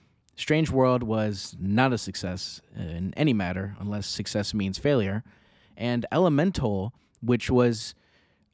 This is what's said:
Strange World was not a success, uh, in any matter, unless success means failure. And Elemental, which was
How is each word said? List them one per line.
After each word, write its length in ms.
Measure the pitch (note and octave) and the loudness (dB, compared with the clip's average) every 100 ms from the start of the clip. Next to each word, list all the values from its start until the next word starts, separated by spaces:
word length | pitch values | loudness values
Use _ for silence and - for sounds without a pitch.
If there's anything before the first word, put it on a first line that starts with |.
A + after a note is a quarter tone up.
| _ _ _ - | _ _ _ -12
Strange 320 | - D#3 D#3 | 0 2 4
World 340 | C3 B2+ B2 | 4 4 4
was 500 | A2+ A2 G#2+ G2+ - - | 0 0 0 -4 -10 -6
not 320 | F#2+ G#2+ C3 | 0 4 4
a 60 | A#2 | 2
success, 640 | - - F#2 F2+ - - _ G2 | -4 -6 -6 -6 -10 -14 _ -10
uh, 20 | |
in 320 | F2+ E2+ F#2 - | -8 -4 -6 0
any 160 | D3+ | 2
matter, 420 | A2 F2 F2+ G2 G2+ | 2 0 -2 -6 -6
unless 300 | G2+ G#2 G2+ | -6 -6 -6
success 460 | - G2+ G#2+ G2+ | -6 -4 -2 -2
means 240 | A2 F#2+ F#2 | -2 -2 0
failure. 440 | D3 C#3 G2 G#2 - _ _ _ _ - | 2 2 2 -2 -6 _ _ _ _ -6
And 300 | A#2 A#2+ - | -2 -2 0
Elemental, 800 | D3+ F#3 C#3+ F#3+ - A#2+ G2+ G#2 - _ _ | 2 4 4 2 0 -2 -2 -4 -8 _ _
which 280 | A#2 A#2+ - | 0 0 4
was 440 | B2 A#2+ A2 - - _ _ _ _ _ | 4 4 2 -8 -14 _ _ _ _ _